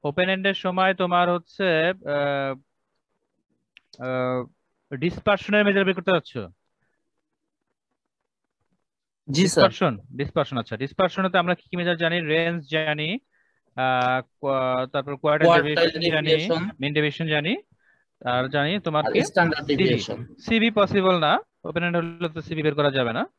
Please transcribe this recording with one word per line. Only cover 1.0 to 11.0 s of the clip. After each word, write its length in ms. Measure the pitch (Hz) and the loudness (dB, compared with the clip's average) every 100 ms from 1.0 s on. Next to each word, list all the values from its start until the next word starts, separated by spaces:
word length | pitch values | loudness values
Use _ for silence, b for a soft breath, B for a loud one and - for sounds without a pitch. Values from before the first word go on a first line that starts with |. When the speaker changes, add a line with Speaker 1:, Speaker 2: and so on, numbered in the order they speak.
| 180 175 175 | 0 2 2
Speaker 1:
হচ্ছে, 600 | 175 170 - 190 160 165 | 0 -4 -4 0 2 0
আহ, 680 | 185 143 143 143 139 139 135 _ _ _ _ _ _ _ _ _ _ _ _ _ - 127 | -2 -4 -2 -2 -2 -4 -6 _ _ _ _ _ _ _ _ _ _ _ _ _ -12 -6
আহ, 880 | 127 127 127 120 _ _ _ _ 135 | -2 -2 -2 -6 _ _ _ _ -4
ডিসপারশনের 720 | 165 - - 202 - 208 202 | -4 -2 0 0 2 2 4
measure 200 | 196 190 | 2 0
বের 80 | |
করতে 180 | 185 180 | 0 0
চাচ্ছ? 260 | 175 - 127 92 _ _ _ _ _ _ _ _ _ _ _ _ _ _ _ _ _ _ _ _ _ _ _ _ _ _ _ - | 0 0 -12 -12 _ _ _ _ _ _ _ _ _ _ _ _ _ _ _ _ _ _ _ _ _ _ _ _ _ _ _ -4
Speaker 2:
জি 180 | 139 185 | 0 2
স্যার। 220 | 175 101 | 4 4
Speaker 1:
Dispersion, 300 | - 170 104 - 123 | 4 -2 -2 -12 -8
dispersion, 420 | 143 - 139 127 | -4 -2 -2 -4
আচ্ছা, 200 | 110 110 | -6 -6
ডিসপারশনে 520 | 135 - | -8 -2